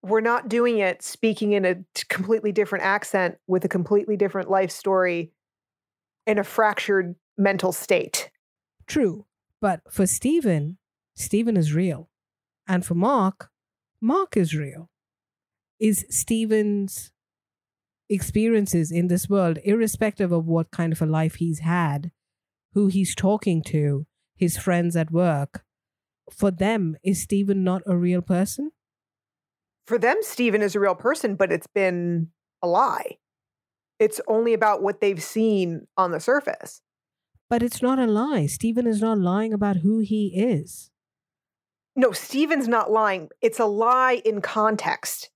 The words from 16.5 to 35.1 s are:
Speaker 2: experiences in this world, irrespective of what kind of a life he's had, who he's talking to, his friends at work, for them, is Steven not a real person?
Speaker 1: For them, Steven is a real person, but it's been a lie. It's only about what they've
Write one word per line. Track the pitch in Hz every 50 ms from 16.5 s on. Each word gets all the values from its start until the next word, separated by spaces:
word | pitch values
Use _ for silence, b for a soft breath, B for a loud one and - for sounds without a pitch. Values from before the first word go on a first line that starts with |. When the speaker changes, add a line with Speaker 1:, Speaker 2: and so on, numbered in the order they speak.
| 220 214 214 208 208 202 196 196 - - - - _ _ _ _ _ _ _ _ _ _ _ _ _ _ _ _ _ _ _ _
Speaker 2:
experiences | 208 190 - - - 214 220 226 233 214 202 190 - 170 160 151
in | 160 170 175 180
this | 175 180 - -
world, | 196 202 185 170 165 160 -
irrespective | 202 202 233 226 214 - - 226 214 202 - 202 175
of | 175 170 160
what | 165 165 165 165 _
kind | - - 170 165
of | 160 -
a | 160
life | 156 156 156 160 160 -
he's | - 170 170 160 151
had, | 156 165 170 180 170 151 143 143 147 170 _ _ _ _ _ _ _ _ _ _ _ _ _
who | 202 208 190
he's | 180 196 190 - -
talking | - - 190 208 208 - 208 170 165
to, | 156 - - 156 147 147 143 139 151 _ _ _ _ _ _
his | _ 190 170 - -
friends | - - 180 175 175 175 170
at | 170 160 156
work, | 160 170 180 175 156 143 143 - - - _ _ _ _ _ _ _ _ _ _ _ _ _ -
for | - - - 202
them, | 185 165 185 202 226 220 190 160 156 -
is | _ 190 196 -
Steven | - - 208 196 202 196 196 196 185
not | 180 180 190 -
a | 202 180
real | 175 175 180 180 180
person? | 175 - 185 175 190 - - - 285 311 _ _ _ _ _ _ _ _ _ _ _ _ _ _ _ _ _ _ _ _ _ _ _
Speaker 1:
For | - 226 233
them, | 185 240 311 427
Steven | 427 - - - 247 233 196 208
is | 208 202 180
a | 208
real | 202 202 185
person, | 180 - 233 294 311 - 226 196
but | 170 196 180
it's | 165 160 -
been | - _ 202 196 185 180 175 175 175 175 170 165 165 _ _ _ _ _ _
a | - 175
lie. | 170 190 262 - - - - - - _ _ _ _ _ _ _ _ _ _ _ _ _ _ _ _ _
It's | 214 214 - - - -
only | 220 220 233 233
about | 226 202 226 214 208 185
what | 185 196 202 -
they've | - 202